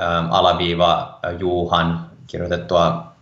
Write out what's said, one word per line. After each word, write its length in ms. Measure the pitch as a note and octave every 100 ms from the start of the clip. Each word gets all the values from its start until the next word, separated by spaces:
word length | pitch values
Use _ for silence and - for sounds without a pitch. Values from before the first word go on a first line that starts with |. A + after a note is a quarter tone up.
ähm, 300 | F2+ E2+ E2
alaviiva, 840 | F#2+ F2+ E2+ F2 E2+ F2 D2+ - - E2+
äh, 80 | F2
Juuhan, 680 | F#2 F2 E2+ E2+ E2 E2 - - -
kirjoitettua, 880 | F2 F2 E2+ - F2 E2+ E2 E2 -